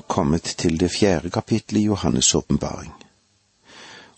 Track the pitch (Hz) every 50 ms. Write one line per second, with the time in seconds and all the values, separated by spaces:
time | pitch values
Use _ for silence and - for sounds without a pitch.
0 | - - - 98 85 69 78 82 - - - - - 87 80 78 90 87 - -
1 | 110 101 90 76 76 87 - 110 - - 113 107 - - 104 107 104 107 104 95
2 | - 76 60 65 - - - 78 - - 69 71 - - - - - - - -
3 | - - _ _ _ _ _ _ _ _ _ _ _ - - - - - - -
4 | - - _